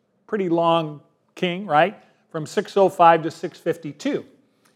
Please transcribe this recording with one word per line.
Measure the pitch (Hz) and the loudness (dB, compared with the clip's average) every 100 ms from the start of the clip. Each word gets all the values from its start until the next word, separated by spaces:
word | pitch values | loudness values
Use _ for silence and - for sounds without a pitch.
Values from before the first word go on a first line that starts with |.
| _ _ _ | _ _ _
Pretty | 220 185 | -6 -2
long | 170 170 165 156 147 - _ _ | 0 2 0 -2 -10 -20 _ _
king, | - 180 175 202 | -8 -6 -6 -2
right? | 151 180 - _ _ _ | 2 2 -2 _ _ _
From | 160 147 | -12 -8
six | - - 202 | -6 -2 2
oh | 190 | 2
five | - 170 170 | 4 4 4
to | 156 | 0
six | - 175 - | -8 -12 -8
fifty-two, | 170 - 151 143 277 196 - _ _ _ _ | -6 -6 -10 -8 -6 -6 -8 _ _ _ _